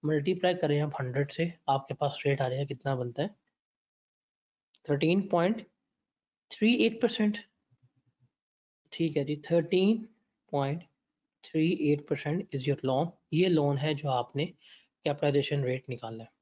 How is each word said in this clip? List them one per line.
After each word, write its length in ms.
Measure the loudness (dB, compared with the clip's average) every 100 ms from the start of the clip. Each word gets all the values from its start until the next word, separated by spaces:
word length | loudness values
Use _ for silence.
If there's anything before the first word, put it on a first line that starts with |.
मल्टीप्लाई 500 | 0 0 0 0 0 2
करें 240 | 2 2
आप 200 | 0 -4
हंड्रेड 300 | -4 -2 -2
से, 200 | -2 -4 -4 -2
आपके 240 | -2 -2 -4
पास 260 | -4 -2 -2
रेट 160 | 0
आ 80 | 0
जाएगा 160 | -2 -4
कितना 300 | -6 -4 -2
बनता 280 | -4 -4
है, 120 | -6 -6 _ _ _ _ _ _ _ _ _ _ _ _ _ -20 -4
थर्टीन 320 | 0 2 2 2
पॉइंट 340 | 2 2 0 -8 _ _ _ _ _ _ _ _
थ्री 220 | 0 2 4 2
एट 160 | 2
परसेंट। 360 | -2 2 0 0 -10 _ _ _ _ _ _ _ _ _ _ _ _ _ _
ठीक 260 | -4 0 0
है 60 | -2
जी, 100 | -4 2
थर्टीन 460 | 0 4 4 4 2 -2 _ _ _ _
पॉइंट 320 | -2 -2 -4 -8 _ _ _ _ _
थ्री 240 | -6 0 2 2 2
एट 160 | 0 0
परसेंट 460 | -4 -2 -4 -4 -4
is 120 | -2
your 100 | -2 0
loan। 260 | 0 0 -6 _
ये 160 | 0 4
लोन 280 | 4 2 0
है 160 | -2 -2
जो 140 | -2
आपने 340 | -2 -2 -4 -6
कैपिटलाइजेशन 1160 | -8 -20 -20 _ _ -4 0 2 2 2 0
रेट 260 | 0 -2 -6
निकालना 340 | -10 -10 -12
है। 60 | -14 _